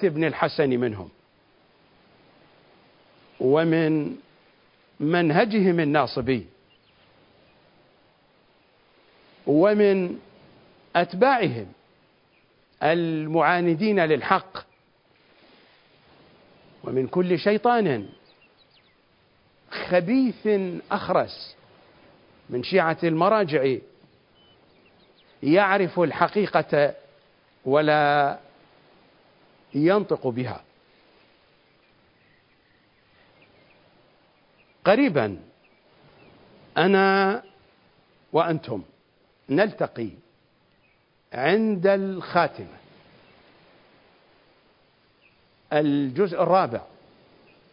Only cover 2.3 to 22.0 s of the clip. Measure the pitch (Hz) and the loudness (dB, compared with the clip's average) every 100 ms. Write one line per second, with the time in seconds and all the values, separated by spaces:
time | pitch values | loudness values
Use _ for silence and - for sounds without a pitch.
2.3 | _ _ _ _ _ _ _ _ _ _ | _ _ _ _ _ _ _ _ _ _
3.3 | - 127 151 165 160 156 156 147 - - | -4 0 2 2 2 0 0 -4 -10 -18
4.3 | _ _ _ _ _ _ - 147 175 170 | _ _ _ _ _ _ -6 -2 2 2
5.3 | 160 226 214 190 170 151 151 123 - 123 | 2 2 2 2 2 0 0 -2 -4 -2
6.3 | 123 87 _ _ _ _ _ _ _ _ | -4 -6 _ _ _ _ _ _ _ _
7.3 | _ _ _ _ _ _ _ _ _ _ | _ _ _ _ _ _ _ _ _ _
8.3 | _ _ _ _ _ _ _ _ _ _ | _ _ _ _ _ _ _ _ _ _
9.3 | _ - 147 196 208 202 196 180 - - | _ 0 2 4 4 2 2 -2 -8 -16
10.3 | - - - _ _ _ - 175 180 254 | -20 -20 -20 _ _ _ -2 -2 2 2
11.3 | 262 170 117 92 - _ _ _ _ _ | 2 0 -4 -10 -16 _ _ _ _ _
12.3 | _ _ _ _ - 147 170 165 160 156 | _ _ _ _ -4 -2 0 -2 -4 -2
13.3 | 160 151 175 175 160 214 196 160 151 - | 0 2 2 0 0 0 0 2 0 0
14.3 | 190 - - - _ _ _ _ _ _ | -2 -2 -18 -20 _ _ _ _ _ _
15.3 | _ _ _ _ _ _ _ _ - - | _ _ _ _ _ _ _ _ -20 -20
16.3 | _ _ _ - - - 127 127 180 180 | _ _ _ -20 -18 -6 -4 -2 -2 -2
17.3 | 170 202 214 240 240 190 120 98 - _ | -2 0 0 2 0 0 -2 -6 -16 _
18.3 | _ _ _ _ _ _ _ _ _ _ | _ _ _ _ _ _ _ _ _ _
19.3 | _ _ _ _ - - 180 175 262 254 | _ _ _ _ -12 -2 -2 2 2 0
20.3 | - 214 202 190 165 - 196 - 180 120 | -2 -2 -2 -2 -8 -6 -6 -2 -2 -2
21.3 | - - - _ _ _ _ | -8 -20 -20 _ _ _ _